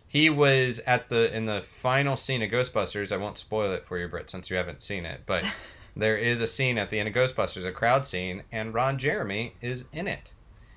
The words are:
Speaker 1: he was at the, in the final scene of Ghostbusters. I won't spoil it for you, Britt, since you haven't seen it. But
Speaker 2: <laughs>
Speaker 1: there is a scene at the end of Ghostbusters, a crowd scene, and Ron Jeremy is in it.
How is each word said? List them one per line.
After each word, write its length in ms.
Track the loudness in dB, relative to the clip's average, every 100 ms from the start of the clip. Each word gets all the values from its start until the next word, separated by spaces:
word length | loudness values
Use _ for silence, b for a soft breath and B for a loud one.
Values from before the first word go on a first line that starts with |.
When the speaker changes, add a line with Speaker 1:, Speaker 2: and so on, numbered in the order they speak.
| -2
Speaker 1:
he 220 | 4 6
was 500 | 6 6 6 4 0
at 300 | 2 2 2
the, 260 | 4 4 2
in 100 | -2
the 160 | -2
final 540 | -6 -4 0 2 2 0
scene 240 | -2 -2
of 100 | 0
Ghostbusters. 600 | 0 0 0 -2 -2 -2
I 60 | -2
won't 200 | -4 -8
spoil 340 | -4 -2 0
it 140 | -2 -4
for 100 | -6
you, 100 | -4
Britt, 220 | -8 -10
since 200 | -12 -4
you 80 | -2
haven't 240 | -2 -8
seen 220 | -8 -6 -8
it. 160 | -8 -4
But 260 | -2 -2 B B B
Speaker 2:
<laughs> 200 | B -2
Speaker 1:
there 220 | 0 2
is 240 | 0 0
a 60 | 0
scene 300 | 0 0 0
at 120 | -2
the 100 | -2
end 80 | 0
of 60 | 2
Ghostbusters, 500 | 2 0 -2 -2 -6
a 60 |
crowd 340 | 0 4 4 2
scene, 380 | -4 -4 -8 -8
and 220 | -8 -4
Ron 240 | -2 0 0
Jeremy 560 | -2 -2 -2 -4 -6 -8
is 240 | -8 -8 -10
in 140 | -8 -6
it. 240 | -8 -12 -20 -20 b b